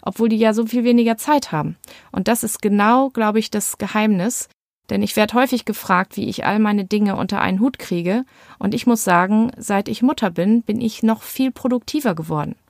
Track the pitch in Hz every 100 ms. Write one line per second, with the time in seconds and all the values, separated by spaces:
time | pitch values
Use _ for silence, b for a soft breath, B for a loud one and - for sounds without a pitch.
0 | - 190 226 220 220 214 226 240 240 240
1 | 226 226 - 302 - 156 156 170 B B
2 | B - 190 233 214 - 208 202 208 247
3 | 269 226 214 214 220 208 - - 202 214
4 | 214 190 202 - - _ _ _ - 202
5 | 202 - 214 233 262 240 - 208 - 180
6 | 190 - - - - 208 214 208 190 214
7 | 202 196 190 196 - 190 262 - - 175
8 | 170 220 262 B B B 202 226 - 226
9 | - 175 185 214 226 - - 202 208 214
10 | 254 - 196 170 185 233 - 214 226 -
11 | 220 220 - - 262 - 262 247 - 302
12 | 247 165 160 156 147 -